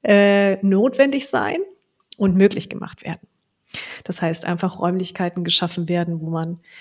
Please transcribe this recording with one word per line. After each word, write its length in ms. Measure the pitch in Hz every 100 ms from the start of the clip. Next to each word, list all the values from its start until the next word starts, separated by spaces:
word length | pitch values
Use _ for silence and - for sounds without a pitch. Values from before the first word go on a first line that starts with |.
äh, 540 | - 202 202 202 202 190 196
notwendig 600 | 190 254 262 277 277 277
sein 300 | 254 - 339 392 _ _ _ _ -
und 200 | 196 185
möglich 320 | 196 - -
gemacht 360 | - - -
werden. 220 | - 165 _ _ _ _ _ - - -
Das 180 | - 180
heißt, 220 | 165 165
einfach 340 | - 175 185 -
Räumlichkeiten 640 | 175 185 180 - 180 175
geschaffen 460 | 170 - 175 175 165
werden, 320 | 175 170 165
wo 100 | 160
man 300 | 165 165 170 _ -